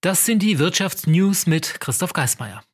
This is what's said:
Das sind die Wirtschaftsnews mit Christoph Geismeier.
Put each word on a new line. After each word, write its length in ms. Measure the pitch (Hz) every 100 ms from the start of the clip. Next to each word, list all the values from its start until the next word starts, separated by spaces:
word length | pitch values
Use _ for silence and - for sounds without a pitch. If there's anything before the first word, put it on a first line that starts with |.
Das 240 | - 147
sind 200 | - 226
die 160 | 208 175
Wirtschaftsnews 880 | 156 - 190 - - 165 196 190 -
mit 320 | 160 - -
Christoph 320 | - 123 180
Geismeier. 500 | - 127 - 113 104 -